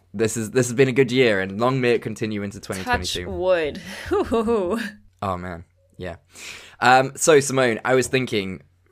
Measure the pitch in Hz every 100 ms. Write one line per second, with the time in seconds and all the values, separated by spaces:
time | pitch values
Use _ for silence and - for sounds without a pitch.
0 | _ 101 113 117 107 127 120 120 131 127
1 | 123 127 120 98 95 98 123 131 120 113
2 | 117 104 110 104 101 98 - 95 151 240
3 | 80 90 90 180 180 175 147 185 190 -
4 | - 392 - 233 220 226 175 233 202 -
5 | - - 98 90 90 87 - _ _ -
6 | 90 - _ - - - - - 120 131
7 | 135 135 170 147 139 131 123 110 123 131
8 | 123 131 123 107 95 92 _ _ _